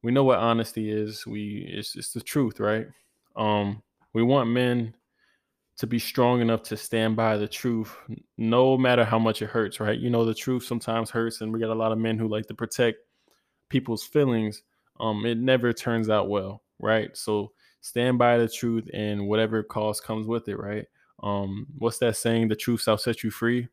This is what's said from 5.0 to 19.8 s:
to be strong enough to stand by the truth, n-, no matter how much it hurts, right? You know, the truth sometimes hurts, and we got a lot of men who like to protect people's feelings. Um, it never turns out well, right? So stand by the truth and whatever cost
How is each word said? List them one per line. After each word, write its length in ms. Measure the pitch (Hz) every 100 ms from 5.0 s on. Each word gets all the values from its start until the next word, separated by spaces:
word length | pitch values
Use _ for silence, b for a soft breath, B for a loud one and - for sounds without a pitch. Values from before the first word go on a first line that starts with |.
| _ _ _ _ _ _ _ -
to 100 | 113
be 120 | 117
strong 420 | - - 123 123
enough 200 | 117 113
to 140 | - 107
stand 380 | - 117 110 110
by 200 | 113 107
the 120 | 107
truth, 460 | - 127 117 107 - -
n-, 160 | - _ -
no 400 | 113 120 131 131
matter 260 | 127 123
how 160 | 110 113
much 220 | 113 110
it 80 | 104
hurts, 300 | 120 104 -
right? 200 | 107 117
You 120 | 123
know, 120 | 120
the 100 | 113
truth 300 | 110 - 127
sometimes 460 | 120 120 - 113 110
hurts, 320 | 117 113 113
and 100 | 110
we 80 | 113
got 120 | 110
a 40 | 113
lot 160 | 110
of 60 | 110
men 220 | 113 110
who 80 | 113
like 180 | 107 110
to 80 |
protect 460 | - 117 - 123 113 _ _ _ _ _ _ _
people's 360 | 131 131 110
feelings. 580 | - 151 139 117 107 104 _ _ _ _
Um, 260 | 113 104 110
it 140 | 117
never 340 | 127 131 120
turns 360 | 117 - 117 110
out 200 | 107 95
well, 340 | 104 95 101 _ _
right? 380 | 107 110 107 -
So 340 | - 107 101 b b b
stand 320 | - - 123 123
by 180 | 120 120
the 100 | 117
truth 400 | - 120 113 110
and 340 | - 107 104 101
whatever 360 | 107 110 110
cost 400 | 104 -